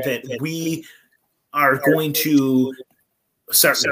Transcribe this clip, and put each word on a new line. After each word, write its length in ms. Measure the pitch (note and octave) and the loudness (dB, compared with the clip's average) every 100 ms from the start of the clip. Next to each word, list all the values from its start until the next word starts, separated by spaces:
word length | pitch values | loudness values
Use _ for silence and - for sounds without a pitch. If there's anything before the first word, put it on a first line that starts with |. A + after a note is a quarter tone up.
that 340 | C3+ A#2+ B2+ A#2+ | -4 -6 -6 -8
we 440 | D#3+ E3 E3 D#3+ - - _ _ _ _ _ | -6 -6 -4 -6 -8 -20 _ _ _ _ _
are 240 | D3 C#3 C3 | 0 2 2
going 280 | C#3 D#3 D#3 | 2 0 0
to 600 | C#3+ D3+ D3 C3+ C3 C3 C3 - _ _ _ _ _ - | -2 2 2 4 2 0 -4 -18 _ _ _ _ _ -4
start 280 | - D#3 B2+ D3+ | 2 2 2 -2